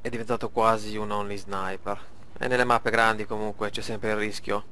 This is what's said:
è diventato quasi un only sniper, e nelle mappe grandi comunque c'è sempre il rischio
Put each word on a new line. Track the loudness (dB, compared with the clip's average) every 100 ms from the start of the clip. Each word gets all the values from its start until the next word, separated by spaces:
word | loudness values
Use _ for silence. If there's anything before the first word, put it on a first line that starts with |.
è | -4
diventato | -4 -2 0 0
quasi | 4 6 4 2 -4
un | -2
only | -2 -2 -4
sniper, | -4 -4 -2 -4 -4 -6 -6 -10 -10 -4
e | 0
nelle | 4
mappe | 4 4 4
grandi | 4 4 4 -2
comunque | -2 -4 -2 -4
c'è | -2
sempre | -4 -2 0
il | 0
rischio | -2 -4 -2 -4 -4